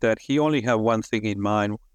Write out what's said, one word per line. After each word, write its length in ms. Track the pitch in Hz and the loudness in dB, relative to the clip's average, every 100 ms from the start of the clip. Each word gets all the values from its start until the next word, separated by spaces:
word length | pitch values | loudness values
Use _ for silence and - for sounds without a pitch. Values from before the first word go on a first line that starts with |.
that 180 | 113 110 | 0 0
he 200 | - 143 | -2 0
only 220 | 151 143 | 2 0
had 140 | 120 110 | 0 0
one 260 | 113 110 | 2 0
thing 240 | - 110 107 | -2 -4 -2
in 160 | 101 | -2
mind. 360 | 101 107 104 107 _ | 0 0 0 -4 _